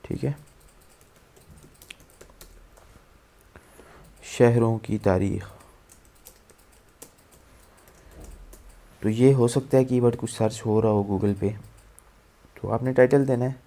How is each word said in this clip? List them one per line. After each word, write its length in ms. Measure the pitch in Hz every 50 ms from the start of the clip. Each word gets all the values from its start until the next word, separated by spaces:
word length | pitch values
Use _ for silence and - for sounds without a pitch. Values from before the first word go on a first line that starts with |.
| -
ठीक 200 | - - - 131
है, 120 | 139 143 - - - _ - - - _ - - - - _ - _ _ _ _ _ _ - - - - - - - - _ - - - _ - _ - _ - - - - - - - - - - - - - - - - _ _ _ - _ _ _ _ _ _ _ - _ - - - - - - - - - - - -
शहरों 540 | - - - 123 120 117 120 113 113 113 110
की 200 | - - 110 104
तारीख। 460 | - 98 92 95 98 101 98 95 92 - - - - - - _ _ _ - _ _ - _ - _ - - _ _ _ - _ _ _ _ _ _ _ _ _ - - _ _ _ _ - - _ _ - - - _ _ - _ - _ - - - - - - - - - - - - - - - - - - - - -
तो 60 | - 107
ये 240 | 110 113 127 135
हो 160 | 139 127 117 120
सकता 300 | - 143 127 - - 131
है 60 | 131
कीवर्ड 320 | 131 127 127 120 120 117
कुछ 140 | - - 117
सर्च 320 | - - 113 110 - - -
हो 140 | 117 107 110
रहा 120 | 110 110
हो 140 | 107 104 101 101
Google 240 | 101 92 101 104 101 98
पे, 100 | 101 98 107 104 - - - - _ - _ - _ - _ _ _ _ _ _ _ _ _
तो 120 | - - 101
आपने 240 | 110 117 127 127
टाइटल 320 | 127 123 127 127 143 143 139
देना 180 | 135 127 120 123
है 120 | 127 135 - _